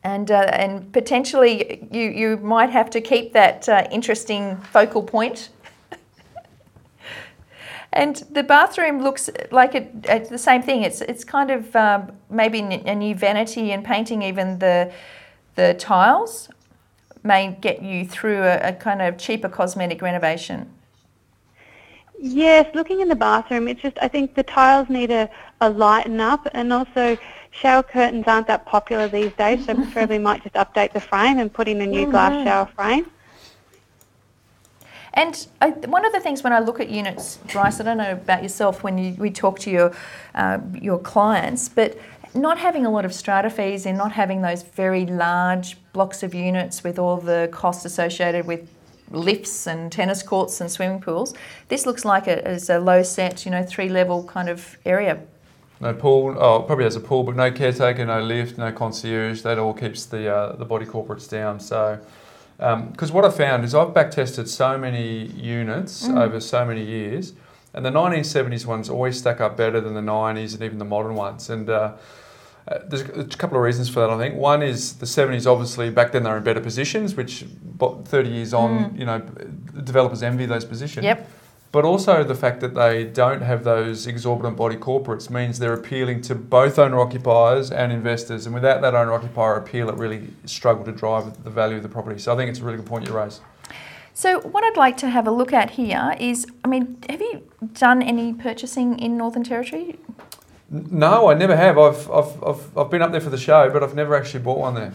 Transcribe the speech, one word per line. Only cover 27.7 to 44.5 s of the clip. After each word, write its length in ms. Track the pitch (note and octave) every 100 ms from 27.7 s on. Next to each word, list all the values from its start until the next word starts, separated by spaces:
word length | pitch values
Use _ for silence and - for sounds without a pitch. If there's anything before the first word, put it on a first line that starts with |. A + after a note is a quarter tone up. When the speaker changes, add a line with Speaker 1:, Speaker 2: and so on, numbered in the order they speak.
| C4
Speaker 2:
curtains 420 | C4 B3 A#3+ A#3+ A3
aren't 200 | A3 A3
that 180 | G#3+ -
popular 420 | G#3 G#3 A3+ G#3+
these 240 | G#3 G#3
days, 320 | - G#3 B3 C4+
so 100 | A3
Speaker 1:
<laughs> 0 |
Speaker 2:
preferably 420 | C4+ - A3 G#3+
might 220 | G#3 G#3
just 140 | G3+ -
update 380 | G3 - G3+
the 60 | G#3
frame 360 | - G3 A#3 C4+
and 160 | A3
put 140 | G#3 A3
in 120 | G#3
a 40 | G3+
new 220 | C4+ C#4+
glass 220 | A3+ F#3+
Speaker 1:
Mm-hmm. 120 | A#3 B3+
Speaker 2:
shower 200 | G3 G3 -
frame. 300 | G3+ B3+ E4+ _ _ - - _ _ _ _ _ _ _ _ _ _ _ _ _ - - - -
Speaker 1:
And 300 | D#4+ D4+ - _
I, 80 | D4
one 360 | D#4+ A#3+ F4 G#4+
of 60 |
the 80 | G4+
things 240 | F4+ C#4
when 100 | C4
I 60 | A#3
look 200 | A3+ A#3
at 100 | A3+
units, 480 | G#3+ G3+ - - - -
Bryce, 280 | G3+ G3+ G#3
I 40 |
don't 140 | A3 A3+
know 160 | G3+
about 280 | F#3 - F#3
yourself 420 | F#3+ - G#3 F#3+
when 140 | G3+ F#3
you, 160 | F#3
we 160 | F3+ G#3
talk 300 | F#3+ G3 F#3+
to 100 | -
your, 240 | F3+ F3 F3 - - -
uh, 240 | - - G3 - F#3
your 160 | G3+ F3+
clients, 720 | - - G#3 G#3 - B3 -
but 260 | - A3 - - - - A#3+
not 220 | D4 E4+
having 280 | F4 E4 A#3+
a 40 |
lot 160 | G#3+ F#3+
of 80 |
strata 360 | F#3 - G3 G#3
fees 360 | A3 G3 G3 F#3+
and 120 | F#3+
not 140 | G3+
having 280 | G#3+ F#3+ F#3+
those 220 | F#3